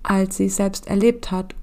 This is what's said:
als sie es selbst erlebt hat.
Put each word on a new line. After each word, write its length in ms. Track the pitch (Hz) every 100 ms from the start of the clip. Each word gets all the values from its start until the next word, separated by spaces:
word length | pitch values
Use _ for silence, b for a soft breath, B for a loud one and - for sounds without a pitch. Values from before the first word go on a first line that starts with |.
als 340 | - 196 190 -
sie 80 | 196
es 100 | 196
selbst 320 | 196 196 -
erlebt 440 | 202 226 240 -
hat. 220 | 185 185 -